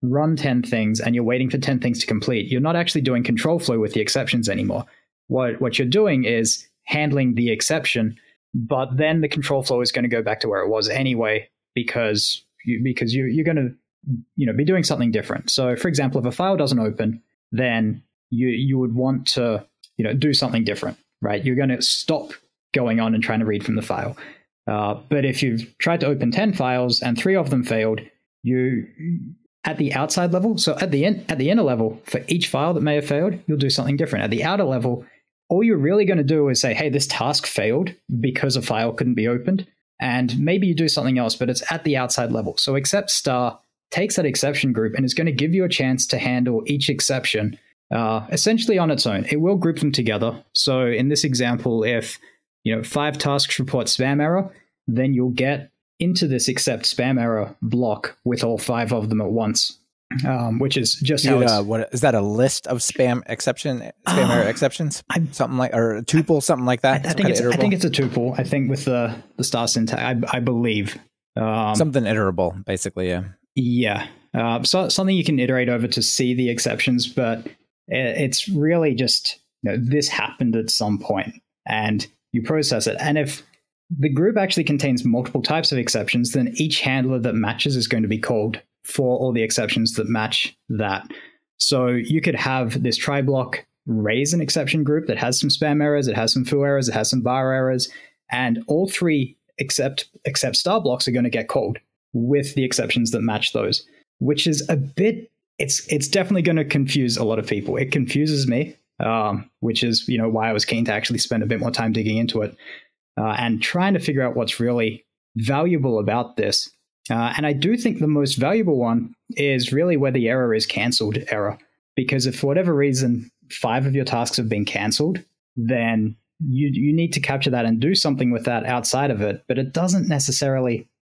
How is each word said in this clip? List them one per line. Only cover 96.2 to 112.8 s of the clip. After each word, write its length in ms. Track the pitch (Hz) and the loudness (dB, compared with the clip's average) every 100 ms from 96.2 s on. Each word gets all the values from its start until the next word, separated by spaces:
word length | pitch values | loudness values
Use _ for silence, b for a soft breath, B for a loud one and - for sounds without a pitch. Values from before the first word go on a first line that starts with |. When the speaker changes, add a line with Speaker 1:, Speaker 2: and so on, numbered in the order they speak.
| 113 | 0
Speaker 1:
some 120 | 131 | 0
foo 180 | 123 143 | 2 2
errors, 240 | 139 139 127 | 2 2 0
it 60 | |
has 140 | 110 110 | 0 0
some 140 | 127 | 0
var 300 | 120 131 131 | 0 0 0
errors, 380 | 131 131 127 - B B B - | 0 0 0 -4 B B B -6
and 320 | 123 123 113 - | -2 0 -2 0
all 220 | 151 190 | 0 0
three 480 | - 175 151 127 - _ - | 0 2 2 -2 -8 _ -8
except, 540 | 139 - 135 135 - - | -4 -2 -2 -4 -10 -8
except 320 | 151 135 131 110 | -6 -2 0 0
star 240 | 180 214 | 0 0
blocks 280 | 147 123 - | 0 -2 0
are 40 | |
gonna 180 | 123 120 | 0 0
get 180 | 120 110 | -2 -2
called 300 | 139 98 113 _ _ _ | -2 -2 -4 _ _ _
with 420 | 123 120 143 139 | -2 2 0 0
the 100 | 127 | -2
exceptions 460 | 127 - 113 123 113 | -2 -2 0 0 0
that 120 | 117 | 0
match 300 | 113 107 - | 0 -2 -2
those, 340 | - 104 - - b b - | -2 -2 -2 -6 b b -4
which 280 | 127 147 170 | 0 2 2
is 220 | 143 139 | 0 0
a 80 | 151 | 0
bit, 540 | 139 - 208 226 - _ _ - | -2 0 0 0 -8 _ _ -6
it's, 280 | - - - | -2 -2 -2
it's 200 | 151 147 | -2 0
definitely 340 | 196 185 190 | 0 2 2
gonna 220 | 170 160 | 2 2
confuse 520 | 143 151 135 147 123 113 | 2 0 2 2 0 0
a 80 | |
lot 140 | 113 110 | 0 -2
of 80 | 104 | -2
people. 300 | 104 98 123 | -4 -2 -2
It 140 | 135 | 0
confuses 560 | 151 123 139 156 147 131 | 0 0 0 2 0 0
me, 280 | 120 175 - _ - | 0 -2 -8 _ -4
um, 500 | 110 113 107 101 - - | -2 0 0 -2 -6 -6
which 220 | 117 110 | -4 0
is, 240 | 123 113 - | 0 0 0
you 100 | 123 | 0
know, 100 | 113 | 0
why 220 | 110 110 | 0 0
I 20 | |
was 140 | 107 - | 0 0
keen 180 | 117 | -2
to 80 | 117 | 0
actually 260 | 107 - 120 | -2 -2 -2
spend 240 | - 113 | -2 -2
a 40 | 107 | 0
bit 140 | 113 | -2
more 100 | 120 | -2
time 220 | 123 113 | -2 0
digging 260 | 110 107 110 | 0 0 0
into 240 | 113 113 | 0 -2
it, 140 | 104 - B B | -4 -8 B B